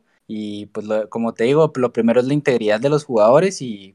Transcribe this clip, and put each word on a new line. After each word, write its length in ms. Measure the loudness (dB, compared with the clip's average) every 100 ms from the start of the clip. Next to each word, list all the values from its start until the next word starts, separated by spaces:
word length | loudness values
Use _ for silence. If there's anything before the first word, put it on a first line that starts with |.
| _ _ -14
y, 420 | -10 -10 -10 -12
pues, 180 | -10 -4
lo, 240 | -4 -4
como 240 | -6 -6
te 100 | -2
digo, 260 | 0 2 0 0
lo 160 | -4
primero 300 | 0 2 2
es 40 | 2
la 80 |
integridad 460 | 0 0 0 0 0
de 80 | 0
los 160 | -2
jugadores 580 | 0 2 6 6 2 -4
y, 320 | -10 -12 -16